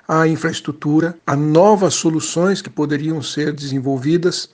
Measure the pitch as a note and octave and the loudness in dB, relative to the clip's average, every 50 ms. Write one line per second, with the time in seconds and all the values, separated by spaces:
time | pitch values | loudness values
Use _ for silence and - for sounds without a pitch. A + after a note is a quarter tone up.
0 | _ - D#3+ D#3+ D#3+ D#3+ D#3+ - - E3 D#3+ - - - C#3+ - - D3 D3+ D#3+ | _ 0 2 2 4 2 2 0 -2 -4 -4 -4 -8 -8 -8 -4 -2 0 2 2
1 | E3+ E3+ E3+ - - - C#3 C#3+ D3+ D3+ D3+ E3 F#3+ G#3+ G#3+ F#3+ G3 D#3+ - - | 2 0 -4 -6 -4 -2 0 0 2 4 4 6 6 6 6 4 2 0 0 0
2 | - E3 D#3+ D#3 - - - E3 F3+ G3 G3 F#3+ - C3+ - D3 D3 D3 D3+ C#3 | -2 -2 -2 -2 -4 -4 -2 0 0 0 0 -2 -6 -10 -6 -4 -2 -2 -2 -4
3 | D3+ D#3 D#3+ D3+ C3 - - D3+ D3 D3+ D3 C#3+ C#3+ C#3 C3 C3+ B2 C#3 C#3 C3 | -2 -4 -4 -4 -6 -6 -6 -4 -4 -4 -4 -6 -8 -6 -6 -4 -2 -2 -4 -2
4 | B2+ D3 E3+ F3 E3 F3 E3+ - - - | 0 0 0 2 0 0 -2 -4 -10 -12